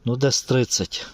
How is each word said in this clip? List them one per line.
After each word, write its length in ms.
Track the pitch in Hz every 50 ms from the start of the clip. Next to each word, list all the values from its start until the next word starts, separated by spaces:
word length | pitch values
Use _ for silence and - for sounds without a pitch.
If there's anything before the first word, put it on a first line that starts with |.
| -
ну 100 | 117 120
десь 280 | 127 139 135 - - -
тридцять. 640 | - 127 127 123 - - - 92 - - - - -